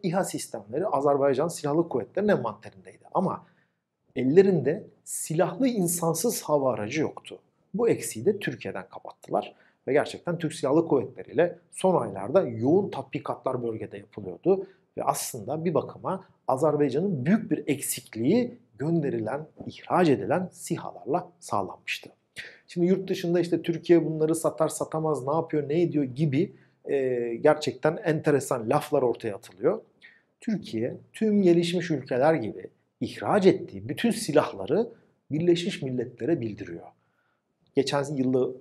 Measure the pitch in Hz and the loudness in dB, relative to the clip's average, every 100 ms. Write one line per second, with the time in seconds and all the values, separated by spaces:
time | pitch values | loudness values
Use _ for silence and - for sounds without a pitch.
0 | 180 185 170 147 - 113 104 131 190 139 | -2 0 -2 -6 -8 -10 -8 -6 -2 2
1 | 143 139 139 127 170 - 147 151 170 127 | 4 4 4 2 0 -2 0 0 0 -2
2 | 95 185 208 160 113 104 104 - - - | -4 0 2 2 0 -8 -14 -20 -20 -20
3 | - 165 180 92 - _ _ _ _ _ | -6 -2 -2 -4 -12 _ _ _ _ _
4 | _ - 127 165 196 170 131 196 - _ | _ -2 6 6 6 4 0 -4 -8 _
5 | - - - 160 170 - 262 233 170 - | -14 -12 -4 0 0 0 0 0 0 0
6 | 165 160 240 190 - 147 131 104 104 151 | -2 -2 -2 -2 -2 0 0 -2 -4 -2
7 | 110 - - 90 _ _ _ 196 233 127 | -2 -4 -16 -20 _ _ _ -2 0 0
8 | - 110 147 202 180 123 98 95 92 - | -4 -2 -2 -2 -4 -6 -8 -10 -12 -16
9 | - - - 101 - - _ _ - 139 | -18 -18 -4 -4 -4 -12 _ _ 0 0
10 | 117 - - 160 151 - 131 156 - - | 0 -4 -6 -4 -4 -2 0 2 2 0
11 | - - - 110 175 - _ - 185 160 | 0 -10 -4 0 0 -2 _ -2 2 2
12 | 113 95 101 175 131 113 123 185 190 139 | 0 -6 0 2 2 0 2 4 2 -6
13 | - 143 - 120 135 127 117 110 104 101 | -8 -6 -6 -6 -4 -4 -4 -6 -10 -12
14 | 101 - 92 85 - 196 190 _ _ - | -16 -12 -12 -2 2 2 -2 _ _ -4
15 | 139 - - 123 104 156 165 139 - - | -2 -2 -6 -8 -6 -4 0 0 -2 -6
16 | 123 190 - _ - 135 156 147 147 131 | -6 -6 -10 _ -2 2 4 4 2 2
17 | 202 147 127 220 - - - 135 - - | 0 0 2 2 2 -2 -2 -2 -4 -8
18 | - 110 123 233 240 - _ - 147 170 | -8 -2 2 2 0 -6 _ -6 0 0
19 | 139 117 107 139 156 - - - - 156 | 0 -2 -4 -6 -8 -14 -14 -12 0 4
20 | 170 117 98 165 185 - - 156 - - | 4 4 2 -2 -2 -10 -8 -8 -8 -10
21 | 98 170 - _ - 104 95 - - - | -4 -4 -4 _ -6 -4 -4 -10 -10 -10
22 | - _ _ - - - - 175 175 190 | -12 _ _ -18 -18 -20 -10 0 2 2
23 | 190 175 175 175 170 160 - 160 - 170 | 0 -4 0 0 2 0 -2 -2 4 6
24 | 151 156 156 160 156 - 156 - 147 160 | 4 0 0 0 -2 0 -2 -2 -4 -2
25 | 156 139 131 151 - 151 135 160 170 143 | 0 -2 0 -2 0 -2 0 0 2 0
26 | 131 123 156 135 196 - _ _ - 139 | -2 0 0 2 -2 -6 _ _ -4 0
27 | 131 120 120 117 147 151 - - 156 175 | 0 0 -2 2 4 4 0 0 0 0
28 | 170 156 156 139 - 131 113 147 - 147 | 0 0 2 2 2 -2 0 0 2 2
29 | 123 113 113 98 - 90 131 220 - _ | 2 0 -6 -8 -12 -2 0 0 -6 _
30 | - _ _ _ - 208 - 110 127 - | -20 _ _ _ -4 -4 -4 -4 -4 -6
31 | - - 220 208 180 170 170 175 165 143 | -14 -2 2 6 6 6 4 -2 -2 -4
32 | 127 127 147 160 110 95 98 _ _ _ | 0 2 4 4 -2 -8 -14 _ _ _
33 | 117 - 104 196 190 - - 98 107 139 | -8 -4 0 4 6 4 -2 -10 -8 -2
34 | 233 - - 147 131 98 98 175 240 - | 0 0 2 2 2 -2 -2 0 0 -8
35 | _ _ - 147 175 170 202 - 135 123 | _ _ -6 0 2 2 0 -4 -4 -4
36 | 117 - 123 160 110 98 92 82 - - | -6 -6 -4 -2 -4 -8 -12 -12 -14 -20
37 | _ _ _ _ _ _ _ - 131 143 | _ _ _ _ _ _ _ -2 0 -2
38 | 139 131 127 127 127 - | -2 0 2 2 0 -2